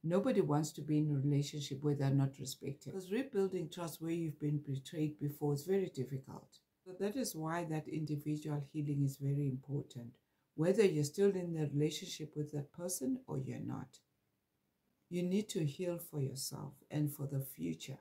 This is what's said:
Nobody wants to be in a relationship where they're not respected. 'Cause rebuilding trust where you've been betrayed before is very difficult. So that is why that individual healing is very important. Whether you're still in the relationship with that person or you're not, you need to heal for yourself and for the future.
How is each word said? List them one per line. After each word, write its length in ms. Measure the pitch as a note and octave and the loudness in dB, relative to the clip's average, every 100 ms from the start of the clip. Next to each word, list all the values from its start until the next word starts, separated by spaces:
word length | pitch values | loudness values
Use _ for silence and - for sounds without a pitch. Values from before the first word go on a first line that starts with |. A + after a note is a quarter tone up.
Nobody 380 | D#3+ F3+ A#3+ G#3 | 2 2 4 4
wants 320 | D3+ D3 D#3 | 4 4 2
to 80 | - | -4
be 160 | D3+ D3+ | 0 2
in 120 | D3+ | 4
a 80 | C#3+ | 2
relationship 640 | C#3 C#3+ C#3+ D3 C#3 C3+ | 4 2 0 -4 -6 -2
where 140 | D3 C#3 | 0 2
they're 180 | C3+ | 4
not 240 | C#3 C3+ C3+ | 4 4 0
respected. 540 | C3 - - C#3 C3+ | -10 -6 -8 -8 -8
'Cause 180 | G3 F3+ | -10 -2
rebuilding 600 | G#3+ C4+ G3 F#3+ F#3 D#3+ | -2 0 0 2 0 -4
trust 320 | F3+ E3+ - | -6 -8 -4
where 100 | E3 | -2
you've 260 | E3+ E3 D3 | 0 -2 -2
been 220 | D3+ D3 | 0 0
betrayed 580 | C#3+ C3+ - E3+ D3+ D3+ | -2 -6 -4 -2 -2 0
before 360 | D3 C#3+ D3 | -4 0 0
is 100 | C#3+ | 0
very 260 | F3 G3 F#3 | 2 2 2
difficult. 720 | - B2 C3+ - F2 - - _ _ | -2 -4 -4 -8 -14 -16 -20 _ _
So 80 | F#3 | -18
that 220 | F3+ G3+ C4+ | -4 -2 -2
is 180 | A3 | -4
why 300 | D#3+ D#3+ E3+ | -2 -2 -2
that 240 | E3 D#3 D3+ | -2 -2 -2
individual 720 | D#3 D3+ D3 D3+ D3+ D#3 D3 | -4 -2 -2 -2 -4 -2 -4
healing 440 | C#3 D#3 D3 C#3+ | -4 -4 0 2
is 120 | C#3 C3+ | 2 2
very 320 | C#3 C#3+ C#3+ | 0 0 0
important. 720 | C3 - C3+ - B2 A#2+ - _ _ _ - | -2 -4 -6 -6 -12 -12 -16 _ _ _ 2
Whether 300 | E3 G3 G3 | 4 8 8
you're 200 | D#3 C#3+ | 6 0
still 300 | - G3+ F#3 | 4 4 4
in 180 | F3 | -2
the 140 | D#3+ D3 | 0 0
relationship 680 | C#3+ D3+ - F#3+ - D3+ D3+ | 4 2 2 -8 -8 -8 -6
with 160 | D3+ | -4
that 200 | D3 C#3 | -4 -6
person 500 | - F3+ - C4 B3+ - | -8 -6 -2 -2 -2 -2
or 140 | D3 | -4
you're 200 | B2+ A#2+ | -4 -6
not, 420 | A2 - - - _ _ _ _ _ _ _ _ _ _ _ | -6 -6 -8 -16 _ _ _ _ _ _ _ _ _ _ _
you 140 | F3 | -2
need 260 | F3+ G3 G#3+ | 2 2 2
to 160 | G3 D3+ | 2 2
heal 320 | C3+ F3+ E3+ | 2 -2 -2
for 240 | - D3+ | -4 -2
yourself 600 | C3 C3 - - - - _ | -2 -2 -6 -6 -10 -12 _
and 200 | D3+ D3 | 0 0
for 140 | C#3 C#3 | 0 -2
the 160 | C#3 | -2
future. 580 | C3+ - - - - C3+ | -4 -4 -4 -4 -8 -12